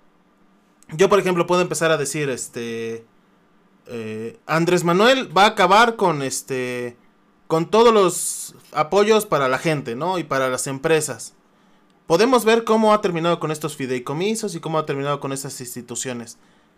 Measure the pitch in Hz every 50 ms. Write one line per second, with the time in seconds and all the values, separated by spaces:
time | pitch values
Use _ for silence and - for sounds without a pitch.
0 | _ _ _ _ _ _ _ _ _ _ _ _ _ _ _ _ _ - 160 156
1 | 190 185 208 196 180 185 175 175 170 175 175 180 175 175 156 - 170 160 160 147
2 | 139 135 - 156 147 139 123 113 - - - 123 117 117 113 113 113 113 113 113
3 | 113 _ _ _ _ _ _ _ _ _ _ _ _ _ _ _ _ - 120 117
4 | 110 110 110 110 113 113 - - _ - 151 165 170 170 175 175 156 170 170 185
5 | 214 247 269 262 220 147 151 - 208 214 208 202 190 175 196 214 233 233 226 226
6 | 202 175 160 143 139 127 127 - - - 135 127 127 123 123 123 120 120 120 _
7 | _ _ _ _ _ _ _ _ _ - 160 160 165 147 - 220 233 240 226 208
8 | 190 175 170 - - - - - - - - - _ _ - 147 156 156 185 202
9 | 208 214 220 214 208 - 160 143 139 127 131 131 - 170 156 143 - 120 113 127
10 | 156 180 190 175 151 147 139 135 131 131 127 123 - 143 135 135 135 160 160 156
11 | 147 139 120 110 - - - _ _ _ _ _ _ _ _ _ _ _ _ _
12 | _ - 160 170 214 262 262 240 202 220 226 233 226 226 220 226 220 214 208 208
13 | 208 185 170 165 165 170 170 165 165 151 156 147 - 151 147 - 135 123 127 123
14 | 123 - 139 156 185 214 226 220 220 202 165 160 - 156 160 156 151 151 143 139
15 | 139 143 143 143 143 135 135 135 - 139 - - 127 120 - 127 117 - 117 -
16 | - 131 123 120 117 117 - - _ _ _ _ _ _ _